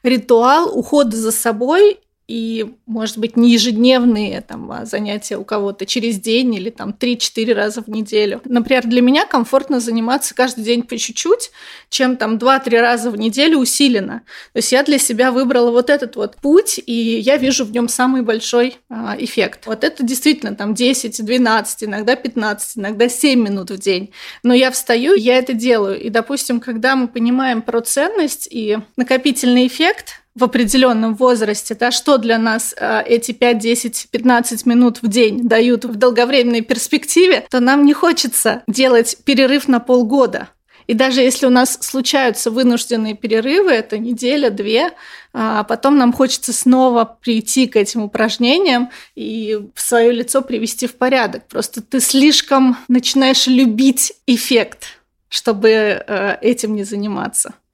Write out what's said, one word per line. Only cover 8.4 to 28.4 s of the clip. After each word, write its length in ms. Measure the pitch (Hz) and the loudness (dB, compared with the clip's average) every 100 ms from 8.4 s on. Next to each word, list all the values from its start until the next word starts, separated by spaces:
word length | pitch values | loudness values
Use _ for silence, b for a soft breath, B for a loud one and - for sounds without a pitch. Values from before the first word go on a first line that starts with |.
Например, 420 | - 240 233 262 240 | -2 -2 2 0 2
для 160 | 247 | 2
меня 240 | 247 277 - | 4 2 2
комфортно 540 | 269 233 262 277 262 | -2 0 -2 0 -4
заниматься 540 | 233 226 226 277 - | -2 -4 -2 -2 -4
каждый 300 | - 254 247 | -2 -2 -2
день 180 | 214 240 | -2 -2
по 140 | 240 233 | -2 -8
чуть-чуть, 540 | - 226 330 480 - B B B B | -8 -6 -2 -2 -2 B B B B
чем 260 | - 254 254 | -2 0 0
там 220 | 214 220 | -2 0
два-три 400 | 247 269 262 233 | 2 2 2 2
раза 320 | 240 240 233 | 2 0 -2
в 80 | 208 | -2
неделю 400 | 220 233 311 320 | -2 0 2 2
усиленно. 640 | 247 - 226 220 196 233 B B B | 0 2 2 2 -4 -10 B B B
То 60 | - | -6
есть 120 | 226 | 0
я 100 | 254 | 0
для 160 | 302 294 | 2 0
себя 320 | - 226 254 | 0 0 0
выбрала 400 | 247 254 262 240 | 2 0 2 2
вот 200 | 240 247 | 2 2
этот 260 | 285 233 233 | 0 -2 -6
вот 200 | - - | -8 -4
путь, 440 | 285 339 427 - | 2 2 2 -8
и 80 | - | -6
я 440 | 233 226 226 214 285 | -4 -2 -2 0 2
вижу 300 | 254 262 214 | 2 0 -2
в 60 | |
нём 160 | 233 233 | -2 -4
самый 340 | - 254 262 | 0 2 2
большой, 560 | 233 220 - 240 247 - _ | 0 -4 0 0 0 -4 _
а, 260 | 226 226 208 | -12 -10 -8
эффект. 480 | 240 - - - - | -6 -2 -2 -4 -10
Вот 180 | 214 | -4
это 180 | 311 - | -4 -2
действительно 520 | 240 262 302 - 208 | -4 0 0 0 -4
там 180 | 202 208 | -6 -6
десять, 500 | 220 247 262 226 220 | 0 0 0 -6 -8
двенадцать, 640 | 214 247 233 220 214 - | -2 0 2 0 -2 -10
иногда 320 | 214 202 214 247 | -8 -4 -2 -2
пятнадцать, 640 | - 233 214 208 - 226 | -4 -4 -4 -4 -8 -8
иногда 320 | 196 214 240 | -8 -2 -2
семь 320 | 247 294 254 | 0 2 2
минут 280 | 214 196 180 | 0 -4 -8
в 80 | 190 | -6
день. 320 | 196 180 196 B B B | -4 -4 -6 B B B
Но 120 | 240 | 2
я 160 | 247 254 | 4 2
встаю, 440 | 254 - 233 277 | -2 -2 0 2
я 220 | 392 226 254 | 2 4 2
это 160 | 254 | 0
делаю. 480 | 233 247 226 196 196 | -2 0 0 0 -4
И, 80 | - | -2
допустим, 520 | 247 254 277 - 240 | -4 -2 -6 -4 -4
когда 360 | 247 226 254 269 | -4 -2 0 0
мы 120 | 240 | -2
понимаем 520 | 240 233 254 262 226 | -2 0 0 0 -2
про 220 | 233 233 | -2 -4
ценность 680 | 233 277 330 440 302 - | -2 -2 -2 -2 -4 -4